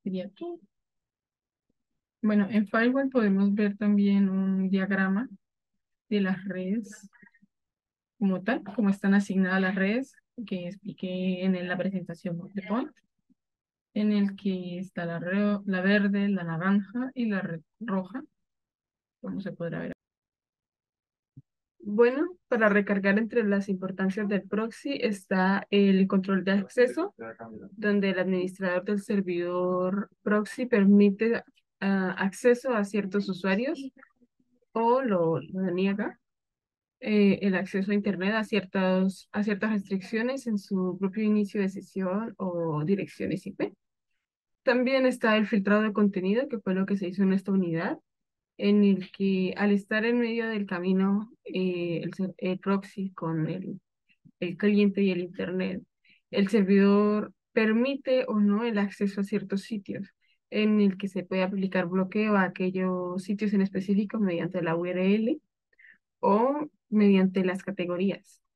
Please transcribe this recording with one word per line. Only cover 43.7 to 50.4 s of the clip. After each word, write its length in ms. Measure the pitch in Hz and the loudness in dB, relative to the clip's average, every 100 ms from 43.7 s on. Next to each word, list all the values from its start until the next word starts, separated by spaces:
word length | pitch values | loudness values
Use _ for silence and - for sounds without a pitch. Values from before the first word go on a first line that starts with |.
| - _ _ _ _ _ _ _ _ | -8 _ _ _ _ _ _ _ _
También 420 | - 247 254 269 262 | 2 2 4 4 2
está 300 | 254 226 214 | 2 2 2
el 100 | 208 | 2
filtrado 360 | 220 196 208 | 0 2 2
de 100 | 214 | 2
contenido, 560 | 208 208 196 185 214 294 | 2 2 2 0 0 0
que 100 | 226 | -4
fue 160 | 196 | -2
lo 100 | 185 190 | -2 0
que 100 | 202 | -2
se 100 | 180 | -4
hizo 160 | 190 | 0
en 100 | 196 | 2
esta 200 | 190 196 | 2 2
unidad, 480 | 196 175 165 190 311 _ _ _ _ _ - | 0 0 0 -2 -6 _ _ _ _ _ -2
en 260 | 202 208 | 2 6
el 300 | 202 185 185 | 6 4 -2
que 400 | - 196 190 185 185 | -4 0 0 0 0
al 120 | 202 | 2
estar 360 | 202 - 220 226 | 2 0 -2 0
en 120 | 240 | 0
medio 300 | 233 233 | 0 -2